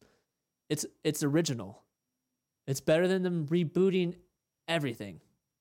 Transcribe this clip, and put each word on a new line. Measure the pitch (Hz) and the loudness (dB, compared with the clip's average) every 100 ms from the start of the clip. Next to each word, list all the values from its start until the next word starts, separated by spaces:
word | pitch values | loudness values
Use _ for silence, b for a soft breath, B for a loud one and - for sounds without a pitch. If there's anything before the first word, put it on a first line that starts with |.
| b b b _ _ _ _ | b b b _ _ _ _
it's, | 147 - - | -4 -4 -4
it's | 160 143 | -4 0
original. | 143 151 165 120 95 - _ _ _ _ _ _ _ _ - | 0 2 0 -4 -8 -16 _ _ _ _ _ _ _ _ -6
It's | 135 | -4
better | - 160 185 | 2 2 4
than | 190 | 2
them | 180 170 147 | 0 -2 0
rebooting | 175 160 170 190 185 175 175 _ _ _ _ - | 0 0 2 2 2 -2 -4 _ _ _ _ -4
everything. | 165 139 113 101 80 _ _ _ _ | -2 -2 -6 -12 -14 _ _ _ _